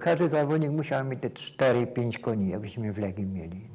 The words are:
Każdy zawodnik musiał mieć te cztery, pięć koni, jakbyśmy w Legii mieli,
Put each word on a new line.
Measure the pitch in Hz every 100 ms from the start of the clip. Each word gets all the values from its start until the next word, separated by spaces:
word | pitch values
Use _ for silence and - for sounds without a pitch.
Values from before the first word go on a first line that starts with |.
Każdy | 170 160 170
zawodnik | 151 147 160 147
musiał | 156 151 135 135
mieć | 131
te | 127
cztery, | - - - 135 120 120
pięć | 127 117 110
koni, | 120 110 95
jakbyśmy | 92 104 - 107
w | 101
Legii | 98 95 95
mieli, | 95 82 92 113